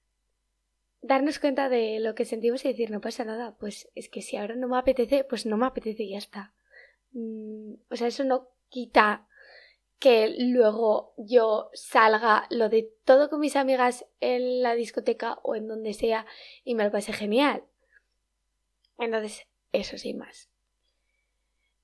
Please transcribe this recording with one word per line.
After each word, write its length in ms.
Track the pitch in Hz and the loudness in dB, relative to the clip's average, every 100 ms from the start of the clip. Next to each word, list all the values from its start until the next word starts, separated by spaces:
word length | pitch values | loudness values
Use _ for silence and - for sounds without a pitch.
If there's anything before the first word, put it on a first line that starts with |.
| _ _ _ _ _ _ _ _ _ _ | _ _ _ _ _ _ _ _ _ _
darnos 360 | 233 269 285 277 | 0 0 0 0
cuenta 320 | 294 269 269 | -2 0 0
de 300 | 247 220 220 | 0 0 -2
lo 160 | 220 220 | -4 -4
que 100 | 220 | -6
sentimos 400 | 226 233 254 285 | -2 -2 0 -2
y 40 | |
decir, 200 | 226 220 | -2 -4
"No 120 | 214 | -4
pasa 220 | 226 233 | -8 -8
nada, 320 | 220 220 233 - | -8 -8 -10 -10
pues 280 | 208 - - | -12 -12 -16
es 160 | - - | -18 -14
que 140 | - | -14
si 120 | - 202 | -10 -8
ahora 200 | 208 240 | -8 -6
no 120 | 247 | -4
me 120 | 254 | 0
apetece, 460 | 254 262 226 277 269 | 2 2 2 0 0
pues 200 | 214 220 | -4 -2
no 120 | 214 | 0
me 100 | 262 | 0
apetece 360 | 240 220 214 | -2 -8 -8
y 80 | 202 | -8
ya 60 | 202 | -10
está". 380 | - 208 196 _ _ - - _ _ | -12 -16 -16 _ _ -20 -20 _ _
Mm, 640 | 254 226 220 214 214 214 - - | -12 -10 -10 -12 -14 -16 -18 -12
o 40 | 240 | -6
sea, 120 | 240 | -4
eso 160 | 226 | -2
no 260 | 269 254 - _ _ | 0 -2 -4 _ _
quita 580 | 254 240 233 214 202 _ _ - - - _ _ - | -12 2 4 4 2 _ _ -20 -20 -20 _ _ 2
que 340 | 277 226 214 - | 6 6 4 0
luego 760 | 247 247 214 214 220 208 - - | 0 4 4 4 2 2 -2 -14
yo 540 | 214 240 220 214 - | 2 4 4 0 -4
salga 760 | - - 247 220 214 226 220 - | -14 0 4 6 4 4 2 2
lo 200 | 233 214 | 0 2
de 220 | 226 220 _ - | 2 -2 _ 6
todo 240 | 269 294 | 6 6
con 100 | 302 | 0
mis 160 | 294 285 | 0 0
amigas 520 | 262 254 247 247 - - | 2 2 2 0 -10 -6
en 440 | 247 247 254 254 | -2 0 0 0
la 100 | 240 | 0
discoteca 640 | 233 220 - 226 226 226 - | 0 -2 -4 -2 -2 -4 -6
o 120 | - 220 | -6 -6
en 120 | 220 | -6
donde 260 | 220 220 | -8 -8
sea 320 | 208 233 220 220 - - - | -4 -2 -2 -4 -18 -20 -14
y 100 | 269 | -6
me 100 | 233 | 0
lo 80 | 208 | 0
pase 220 | 208 208 | 0 -4
genial. 500 | 208 208 226 285 220 - _ _ _ _ _ _ _ _ _ _ _ _ - | -6 0 2 2 0 -8 _ _ _ _ _ _ _ _ _ _ _ _ -10
Entonces, 480 | 233 220 214 - - _ _ | -6 -4 -6 -12 -20 _ _
eso 280 | 202 190 - | -4 -4 -10
sin 180 | - - | -10 -12
más. 320 | - - - _ _ _ _ _ _ _ _ _ _ _ _ _ | -14 -20 -20 _ _ _ _ _ _ _ _ _ _ _ _ _